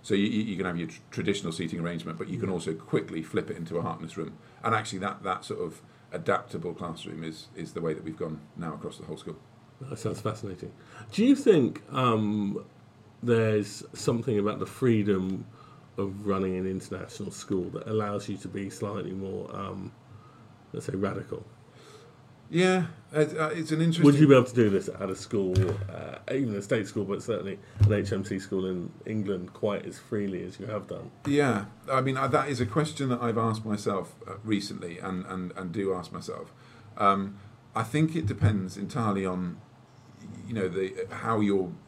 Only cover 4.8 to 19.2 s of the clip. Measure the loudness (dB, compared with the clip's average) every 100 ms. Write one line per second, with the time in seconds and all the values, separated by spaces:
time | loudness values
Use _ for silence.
4.8 | -2 -6 -6 -6 -4 -4 -4 -6 -6 -8
5.8 | -20 -20 -10 -6 0 0 0 -6 -6 -6
6.8 | -8 -8 -10 -8 -8 -10 -14 -12 -8 -4
7.8 | -2 -2 -6 -6 -6 -6 -12 -10 -8 -6
8.8 | -10 -10 -12 -10 -10 -14 -16 -20 -20 -16
9.8 | -12 -6 -4 -2 -4 -4 -8 -8 -12 -14
10.8 | -20 -18 -8 4 6 6 8 8 6 0
11.8 | -6 2 4 4 2 2 0 -2 -8 -20
12.8 | -20 -20 -20 -6 2 4 6 2 0 -6
13.8 | -14 -2 0 0 2 2 2 0 -6 2
14.8 | 4 6 6 2 2 -2 -6 -16 -20 -20
15.8 | -14 -4 -4 -4 -2 0 0 0 -2 -4
16.8 | -6 -10 -10 -8 -10 -10 -2 -2 -2 -6
17.8 | -2 -2 0 -4 -6 -8 -8 -8 -8 -6
18.8 | -6 -4 -6 -6